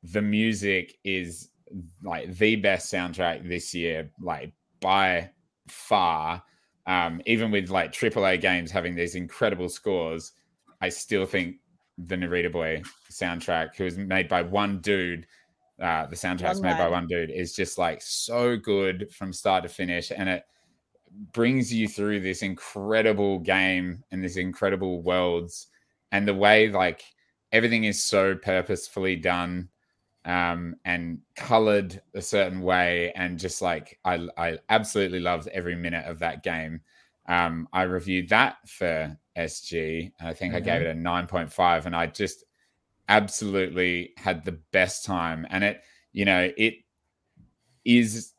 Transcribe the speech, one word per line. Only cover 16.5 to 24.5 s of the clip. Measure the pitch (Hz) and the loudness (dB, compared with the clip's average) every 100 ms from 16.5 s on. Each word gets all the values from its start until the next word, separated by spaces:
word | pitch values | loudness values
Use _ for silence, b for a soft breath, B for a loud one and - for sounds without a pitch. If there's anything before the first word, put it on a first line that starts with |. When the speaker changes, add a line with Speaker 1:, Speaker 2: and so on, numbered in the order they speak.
| 92 | 0
Speaker 2:
One | 92 | 0
Speaker 1:
made | 160 | 2
by | |
Speaker 2:
man. | 85 | 2
Speaker 1:
one | 87 85 | 2 -2
dude, | 87 82 | -4 -4
is | 87 87 | -4 -6
just, | - 95 - | -4 -6 0
like, | 87 80 | -2 -2
so | - - - 117 123 120 | -6 -6 -2 0 2 0
good | - 101 95 90 - | 0 2 2 -2 -8
from | - 95 | -10 -10
start | 87 104 95 | -4 2 2
to | 87 | 0
finish, | - 90 87 85 | -6 -4 -4 -4
and | 98 95 | -4 -2
it | 90 - _ _ _ _ _ _ 98 101 | -2 -6 _ _ _ _ _ _ -20 -10
brings | - 117 131 113 | 0 2 2 0
you | 113 107 | 0 0
through | - 104 104 | 0 -2 0
this | 95 92 | -2 -4
incredible | 98 92 - 104 98 110 110 104 101 95 | -4 -6 -10 -8 0 4 4 4 2 0
game | 85 95 95 92 90 87 - | 2 2 4 2 -2 -6 -10
and | 95 | -6
these | 92 92 | -6 -4
incredible | 92 | -6